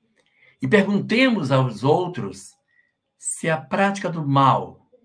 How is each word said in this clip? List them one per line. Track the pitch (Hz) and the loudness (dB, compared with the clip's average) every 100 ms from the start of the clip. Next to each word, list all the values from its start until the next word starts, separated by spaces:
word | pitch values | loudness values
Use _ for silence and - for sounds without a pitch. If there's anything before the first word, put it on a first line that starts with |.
| _ _ _ _ _ - | _ _ _ _ _ -8
E | 131 | 2
perguntemos | 202 202 202 135 226 262 214 135 | 2 4 0 0 2 2 2 0
aos | 135 127 104 | 0 0 -2
outros | 131 165 180 - 98 92 - _ _ _ _ _ _ _ | 0 0 0 -6 -10 -12 -20 _ _ _ _ _ _ _
se | - - 170 | -12 -6 -4
a | 160 | -4
prática | - 185 196 196 180 | -4 -2 0 -2 -6
do | 165 143 | -4 0
mal | 139 135 107 - - _ _ | 4 4 2 -2 -16 _ _